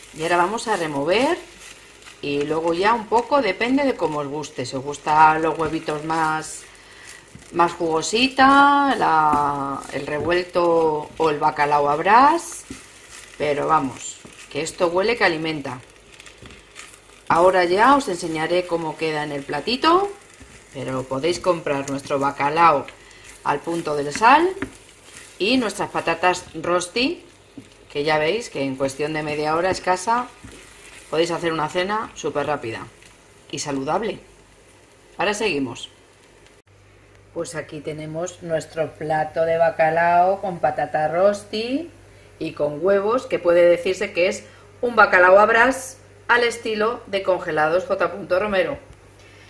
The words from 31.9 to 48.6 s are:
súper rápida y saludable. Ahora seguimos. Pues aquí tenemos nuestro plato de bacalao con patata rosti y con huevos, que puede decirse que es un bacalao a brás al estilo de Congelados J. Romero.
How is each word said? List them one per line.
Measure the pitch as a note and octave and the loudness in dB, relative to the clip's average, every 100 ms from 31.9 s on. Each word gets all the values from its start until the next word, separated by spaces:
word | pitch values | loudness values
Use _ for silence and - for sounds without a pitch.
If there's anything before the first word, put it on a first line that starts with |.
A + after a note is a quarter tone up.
| G#3+ A#3 | -4 -6
súper | - D#3 C#3+ C#3+ | -8 -6 -4 -2
rápida | C#3+ A#2 G#2 F#2 - - - _ - - | -4 -6 -10 -14 -20 -20 -20 _ -20 -14
y | D3 | -10
saludable. | - C#3 C3+ F3+ G#3+ - - - _ _ _ _ _ _ - - | -6 -6 -4 -4 -4 -8 -16 -20 _ _ _ _ _ _ -18 -6
Ahora | F3 | -4
seguimos. | G3+ A3 C#3+ C3 - - _ _ _ _ - - - _ _ _ _ - - _ | -2 -2 -2 -4 -8 -16 _ _ _ _ -20 -20 -20 _ _ _ _ -20 -20 _
Pues | E3 E3 | -10 -8
aquí | D#3 C#3+ D#3 | -10 -12 -12
tenemos | D3+ D3+ D#3 D#3 F3+ - | -10 -10 -10 -8 -8 -10
nuestro | E3+ D#3+ - D#3+ D3+ | -6 -4 -4 -4 -6
plato | - D#3 D#3 D#3 E3+ E3 | -6 -4 -2 -2 -2 0
de | E3 | 2
bacalao | E3 - D#3+ E3 E3+ F3 F3+ G3 | 2 2 2 2 4 4 4 2
con | G3+ F3 | -2 -2
patata | D3+ D3+ D3 D3+ D#3 | -2 0 -2 0 0
rosti | E3 G3 G3+ - G#3+ A#3 C#4 E4+ - - - - - | 2 2 2 -4 -6 -4 -4 -6 -14 -20 -20 -20 -10
y | D#3 | -10
con | D#3 D3 D3 | -4 -4 0
huevos, | F3+ G3+ G3+ B3 - | 2 2 2 -2 -2
que | E3 | 0
puede | F3 F3 F3 | 4 6 6
decirse | F3 F#3+ F#3 G#3 | 4 2 -4 -4
que | - F3+ | 0 0
es | G#3 - - - - | -2 -10 -20 -20 -6
un | A#3+ | 0
bacalao | A3 G3 F#3+ F3+ G3 | 4 6 6 8 8
a | G#3+ | 8
brás | A3+ B3 C4 - - - - - | 6 4 0 -8 -16 -20 -14 0
al | A#3+ | 0
estilo | A#3+ A3+ A#3 G#3+ G#3+ B3 - | 0 -2 -6 -2 -2 -2 -6
de | G3 | -4
Congelados | F#3+ F3+ F3 D#3 D#3 F3 | 0 -2 -2 0 2 0
J. | F3+ G3 F3 - D#3+ F3+ | 0 -2 -2 -4 -2 -2
Romero. | G#3+ G3 | 0 0